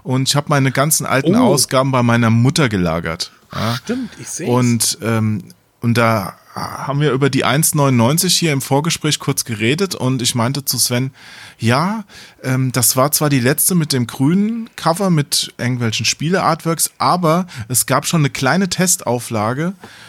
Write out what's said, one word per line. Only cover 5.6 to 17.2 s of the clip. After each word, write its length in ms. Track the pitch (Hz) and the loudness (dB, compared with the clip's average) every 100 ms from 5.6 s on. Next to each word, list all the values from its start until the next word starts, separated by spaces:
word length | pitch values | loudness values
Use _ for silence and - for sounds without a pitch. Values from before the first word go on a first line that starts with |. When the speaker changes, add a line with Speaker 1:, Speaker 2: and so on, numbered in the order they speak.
| _ - | _ -6
Speaker 1:
und 140 | 117 117 | 0 2
da 400 | 113 110 - - _ - | 2 2 -4 -12 _ -10
haben 460 | - - 143 139 | -10 -8 -6 0
wir 100 | 147 | 0
über 180 | 131 139 | 2 2
die 160 | 131 101 | 2 0
eins 300 | 143 - 151 | 2 0 2
neunundneunzig 600 | 139 120 117 160 180 - | 2 4 2 2 0 0
hier 160 | 165 | 0
im 100 | 139 | -2
Vorgespräch 580 | - 139 165 - 151 - | 0 0 0 -2 -2 -2
kurz 260 | - - - | -2 -4 -4
geredet 480 | 104 113 175 190 | -2 0 0 -2
und 300 | - 127 131 | -2 -2 0
ich 100 | 123 | -2
meinte 320 | 120 117 143 139 | 0 -2 -2 -4
zu 140 | 123 | -2
Sven, 320 | - 123 135 - - - - - | -2 -2 -4 -8 -20 -20 -20 -4
ja, 440 | 110 127 180 220 - - - - | 0 2 0 -4 -8 -18 -20 -10
ähm, 300 | 127 131 131 | -4 -2 0
das 260 | 127 117 135 | 0 0 2
war 140 | 143 | 2
zwar 180 | - 151 | 2 2
die 100 | 139 | 2
letzte 360 | 123 147 - 180 | 2 2 2 0
mit 180 | 151 | 0
dem 140 | 131 117 | 0 -2
grünen 640 | - 139 185 214 233 226 - | 0 2 2 0 -4 -8 -4
Cover, 360 | 165 170 190 | -2 0 2
mit 420 | 156 143 - - - | 2 0 -4 -4 -4
irgendwelchen 480 | 120 127 113 - 110 | -4 -2 -2 -2 -4
Spiele-Artworks, 800 | - 147 185 127 160 165 160 - - | -2 0 0 0 0 -2 -2 -4 -2
aber 480 | 139 180 | 0 2